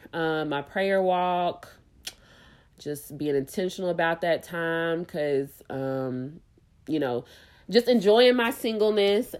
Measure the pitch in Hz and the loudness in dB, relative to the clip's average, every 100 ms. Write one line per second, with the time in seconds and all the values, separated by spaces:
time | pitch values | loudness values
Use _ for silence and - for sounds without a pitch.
0 | - 165 160 156 156 143 143 196 196 190 | -10 -4 -2 -2 -2 -4 -4 -2 0 2
1 | 185 180 180 180 175 - - - _ _ | 2 2 0 0 -2 -4 -12 -20 _ _
2 | - - - - - - _ - 147 143 | -18 -18 -20 -20 -20 -20 _ -14 -10 -10
3 | - 147 147 139 135 - 185 - 180 170 | -10 -6 0 0 -2 -4 -4 -2 -2 0
4 | 165 165 170 156 - 170 165 165 165 165 | 0 0 0 0 -2 -4 -2 0 -2 -2
5 | 180 165 147 139 139 - - 135 135 135 | -4 -4 0 0 -2 -8 -10 -6 -4 -4
6 | 131 127 131 165 _ _ _ _ - 156 | -4 -6 -8 -12 _ _ _ _ -6 -2
7 | 135 120 - - - - - 214 240 240 | -2 -2 -6 -16 -20 -20 0 2 4 4
8 | 196 220 254 247 233 - 233 214 214 208 | 6 6 6 4 0 -2 -4 0 2 4
9 | 202 208 254 - | 2 2 -2 -2